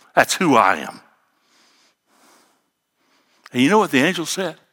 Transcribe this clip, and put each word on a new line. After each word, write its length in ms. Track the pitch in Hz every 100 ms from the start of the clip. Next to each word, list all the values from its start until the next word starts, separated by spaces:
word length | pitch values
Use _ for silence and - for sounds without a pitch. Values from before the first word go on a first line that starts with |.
| _
That's 200 | - 127
who 220 | - 175 120
I 200 | 95 95
am." 240 | 62 - _ _ _ _ _ _ _ _ _ _ _ _ _ _ _ _ _ _ _ _ _ _ _ _ -
And 100 | 127
you 80 | 135
know 80 | 214
what 120 | 185
the 100 | 135
angel 260 | 151 175 156
said? 300 | - 185 160 _